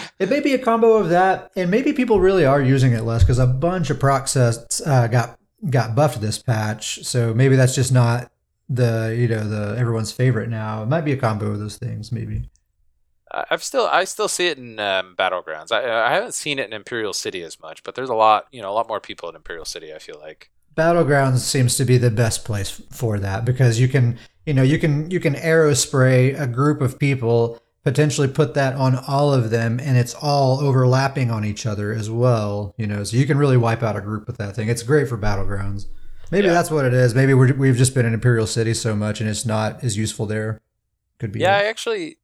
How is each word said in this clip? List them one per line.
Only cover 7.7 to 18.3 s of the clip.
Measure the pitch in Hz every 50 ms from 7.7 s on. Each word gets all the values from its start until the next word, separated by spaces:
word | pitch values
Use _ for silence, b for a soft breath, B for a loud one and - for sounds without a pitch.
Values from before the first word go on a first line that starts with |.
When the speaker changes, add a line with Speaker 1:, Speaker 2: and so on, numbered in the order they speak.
| 131
Speaker 1:
just | 139 127 - 127
not | 127 120 117 117 123 139 - _ _ _ _ _ _ _ _
the, | 131 120 127 117 113 113 110 113 113
you | 117 123 117
know, | 113 107 107 104
the, | 104 104 104 104 107 117
everyone's | 123 117 117 113 110 107
favorite | - - 127 131 127 110 107 113
now. | 117 110 110 107 110 110 107
It |
might | 113 143 170 160
be | 151 135
a |
combo | 123 - 113 110 104 104 104 104
of | 104
those | 104 107 -
things, | - - 117 110 107 104 -
maybe. | 113 113 110 107 107 110 123 - _ _ _ _ _ _ _ _ _ _ _ _ _ _ _ _
Speaker 2:
I, | - - - - -
I've | 170 -
still, | - - 269 226
I | - 135 160 190
still | 185 - - 214
see | 185 - - 180 175
it | 156 131
in, | 123 120 110 110
um, | 104 101 95 95 92 92 90
Battlegrounds. | - 98 92 90 90 85 80 78 78 80 82
I, | 113 107 131 123 113 117 113 120
I | 143
haven't | 180 220 233 -
seen | - - 156 143 135
it | 123
in | 101 113
Imperial | 107 98 - 127 117 110 101 90
City | - - 113 95 92 85
as | 80 - -
much, | - 78 78 - _
but | - -
there's | - 131 131
a | 120
lot, | 110 110 110